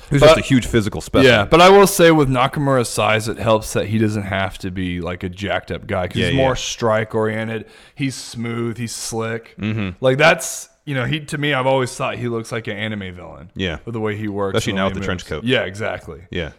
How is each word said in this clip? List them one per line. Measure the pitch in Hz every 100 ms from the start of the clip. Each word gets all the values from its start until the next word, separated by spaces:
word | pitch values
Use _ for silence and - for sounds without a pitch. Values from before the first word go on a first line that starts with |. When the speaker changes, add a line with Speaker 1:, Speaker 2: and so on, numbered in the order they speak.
| -
Speaker 1:
Who's | 143
Speaker 2:
But | 151
Speaker 1:
just | 160
a |
huge | - 131 -
physical | 120 104 82
specimen. | - 113 127
Speaker 2:
Yeah, | 113 101
but | 165
I | 180
will | 196 190
say | - 170
with | 156 139
Nakamura's | 131 131 151 139 131 113
size, | - 107 110 110
it | -
helps | 117 110 107
that | 117 95
he | 110
doesn't | 107 107
have | 95 98 95 -
to | 95
be, | 92 92 87
like, | 85 90
a | 92
jacked | 90 98 90 -
up | 87 -
guy | 92 90
'cause | -
Speaker 1:
Yeah, | 90
Speaker 2:
he's | 85
more | 135
Speaker 1:
yeah. | 127
Speaker 2:
strike | - - 117 110 110
oriented. | 113 110 110 110 113 104 - -
He's | - 135 123
smooth. | - 120 117 117 117 110
He's | 117 -
slick. | - 113 113 113 - -
Speaker 1:
Mm-hmm. | 104 110 98 92
Speaker 2:
Like, | 131 135
that's, | 156 175 - - - _ -
you | 135
know, |
he, | 120 156 147
to | 156
me, | 147
I've | 135 131
always | 131 123
thought | - 131 107
he | 120
looks | 113 110
like | 117 113
an | 101
anime | 110 107 95
villain. | 90 82 71 85
Speaker 1:
Yeah. | - 95 78
Speaker 2:
With | -
the | 117
way | 107 104
he | 107
works | 101 98 110
Speaker 1:
Especially | 117
Speaker 2:
and | 98
Speaker 1:
now | 98
Speaker 2:
the |
Speaker 1:
with | 95
Speaker 2:
way |
Speaker 1:
the |
Speaker 2:
he | 92
Speaker 1:
trench | 90
Speaker 2:
moves. | -
Speaker 1:
coat. | 78
Speaker 2:
Yeah, | 117 123
exactly. | 95 101 104 90 - 80 87
Speaker 1:
Yeah. | 87 78